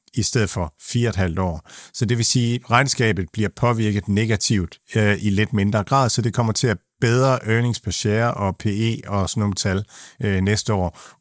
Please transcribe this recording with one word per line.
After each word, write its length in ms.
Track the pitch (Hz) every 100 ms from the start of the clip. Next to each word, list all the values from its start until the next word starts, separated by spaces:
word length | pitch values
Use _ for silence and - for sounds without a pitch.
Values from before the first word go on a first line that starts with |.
| _
i 100 | -
stedet 260 | 101 123 104
for 240 | - 82 -
fire 260 | - 120 120
og 20 |
et 60 | 92
halvt 240 | 92 82
år. 300 | 92 78 - - -
Så 120 | - 107
det 120 | 117
vil 80 | 110
sige, 300 | 127 117 120
at 160 | -
regnskabet 540 | 117 135 - 113 95 87
bliver 160 | - 101 -
påvirket 520 | 123 113 107 101 95
negativt, 720 | 101 113 107 - 107 85 - - 110
øh, 220 | 104 104
i 80 | 104
lidt 240 | 98 107
mindre 300 | 104 101 104
grad, 260 | 95 135 123
så 120 | -
det 120 | 113
kommer 200 | 113 113
til 140 | 104 127
at 100 | 101 _ _
bedre 460 | 120 123 135 127 107
earnings 320 | 113 120 113
per 120 | -
share 420 | - 107 107 117
og 240 | - 98 87
P 80 | 110
E 360 | 101 113 113 -
og 220 | 101 90
sådan 120 | -
nogle 140 | 101 92
tal, 300 | 104 92 110 - - -
øh, 180 | 107 95
næste 320 | 95 107 -
år, 260 | 101 90 - - -